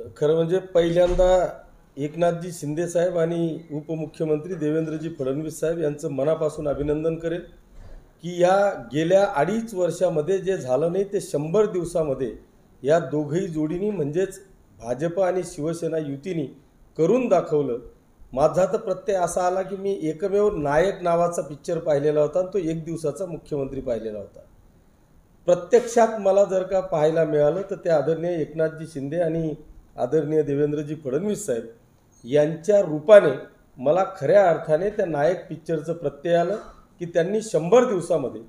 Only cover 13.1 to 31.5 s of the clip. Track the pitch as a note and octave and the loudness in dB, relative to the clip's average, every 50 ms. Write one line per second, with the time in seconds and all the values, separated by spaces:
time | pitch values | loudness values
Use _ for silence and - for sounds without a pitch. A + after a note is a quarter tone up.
13.1 | C#3+ D3+ D3+ C#3 D3 E3+ G3 F3 D#3 D#3 D3+ D3+ F3 F3+ G3+ G#3+ G#3 F3+ D3 C#3+ | -2 -2 -2 -2 -2 -4 -4 -4 -4 -4 -2 -2 -2 -2 -2 -4 -2 -2 -4 -2
14.1 | D3 F3+ G3 F#3+ - - - - - _ _ _ _ - A#2 A#2 B2 C3 D#3 E3+ | -2 -2 -4 -4 -6 -14 -20 -20 -20 _ _ _ _ -14 -6 -6 -4 -2 -4 -4
15.1 | E3+ G3 F#3+ F3+ F3+ F#3 F3 F3 - - C#3+ E3 E3 E3 - D#3 D#3 D#3+ D#3 C#3+ | 0 0 0 0 0 -2 -4 -6 -8 -6 -6 -6 -4 -4 -6 -4 -4 -4 -4 -6
16.1 | C#3 C3+ - F#3+ F3+ D#3+ C#3 B2+ - - _ _ _ _ - _ _ - D#3+ E3+ | -8 -8 -8 -6 -6 -6 -6 -6 -10 -18 _ _ _ _ -20 _ _ 0 2 2
17.1 | A3+ C4 B3 A3 F#3+ E3+ D#3+ - D#3 D3 C#3+ B2+ A#2 C3 - - - _ _ _ | 4 2 2 2 2 2 2 2 0 0 0 0 -4 -6 -8 -14 -20 _ _ _
18.1 | _ _ - - - B2+ D3+ D#3 C#3+ E3+ F#3 F#3+ A3 - - G3 F#3 F#3 - A3 | _ _ -20 -8 0 2 2 2 4 2 2 2 0 -4 -2 -4 -6 -4 -4 -2
19.1 | G3 F#3 F3 E3 - - F3+ F3+ F#3 F#3+ F#3+ F#3 G3 F#3+ G3 G3 G3 G3 D#3 D#3 | 0 0 0 0 0 0 0 0 0 0 -4 -4 -8 -6 -4 -4 -4 -2 -4 -4
20.1 | D#3 D#3 G3+ F#3+ F#3+ G3+ G#3 G#3 F#3 E3 D3 C#3 D3 D#3 F3+ G3 F#3 - F3 E3+ | -4 -2 -2 0 2 2 2 2 0 0 -2 2 2 4 2 2 0 -2 -2 0
21.1 | E3+ E3+ F3 E3+ E3+ F#3+ E3+ - D3+ - - - E3+ E3 E3 E3+ D3+ C#3+ C#3+ D3+ | 2 2 2 0 0 -4 -6 -8 -12 -10 -6 -4 -4 -2 0 0 0 2 2 2
22.1 | D3+ D3+ D3 D3 - F3+ F#3 F#3 - G3+ E3+ D#3+ E3 E3 D#3 E3 E3 - D#3+ D3 | 2 2 2 2 2 -2 -2 0 -2 -2 -2 -2 -4 -4 -6 -8 -8 -4 -4 -6
23.1 | C#3+ - F#3+ E3+ E3 C#3+ - - D3+ C#3+ C3+ C3 C#3 C3 B2+ B2+ A#2 A2 A2 A2 | -4 -4 -8 -8 -8 -12 -8 -6 -4 -4 -4 -4 -6 -8 -6 -4 -4 -4 -4 -8
24.1 | G#2 G#2 G2 - - - - _ - - _ - _ _ _ _ _ _ _ _ | -8 -10 -12 -14 -18 -20 -20 _ -20 -20 _ -20 _ _ _ _ _ _ _ _
25.1 | _ - _ _ _ _ _ F3 F3 E3+ F3 - B3+ A#3 A#3+ - - A#3 A3+ A3+ | _ -20 _ _ _ _ _ 2 2 2 2 4 4 4 4 4 2 2 2 2
26.1 | A3 G#3+ G3 G3 F#3+ G3 G3+ F3 F#3+ F#3 F#3 F#3 G3 F#3+ F#3 - F3 D#3 D3+ D#3+ | 2 0 0 2 4 4 4 4 2 -2 -2 0 -2 -2 -2 -2 0 2 2 2
27.1 | D#3+ E3 D#3+ D3+ D3+ D3 D3 D3 D#3+ F#3+ G3 - G3 - - F3 D#3+ E3+ F3+ D3+ | 2 2 0 2 2 2 4 2 2 0 -4 -6 -8 -6 0 0 2 2 2 0
28.1 | E3 D#3+ E3 F3 F3+ E3 D3 - - D#3+ D#3+ D#3+ D3+ D3+ D#3+ D3+ - C#3 C3+ C#3+ | -2 -2 -2 -4 -4 -4 -4 -6 -2 -2 -2 -2 -2 -8 -14 -12 -10 -10 -8 -6
29.1 | D#3 F3 F3 D#3+ D#3+ E3 D#3+ D#3 D3+ - - - - - - _ _ - B2 B2 | -2 -2 -2 0 0 -2 -2 -4 -6 -8 -14 -20 -20 -20 -20 _ _ -6 -4 0
30.1 | D3 D#3+ D3 D3 D#3 D#3 D3 C#3 C#3 C#3+ D3 D3 D3 D3+ D3 D3 D#3 - - C3 | 0 0 0 2 0 0 2 2 0 0 0 0 0 -4 -4 -6 -10 -8 -6 -4
31.1 | B2 D#3 G3 G#3+ G3+ - - - | -4 -2 -2 -2 -4 -4 -4 -4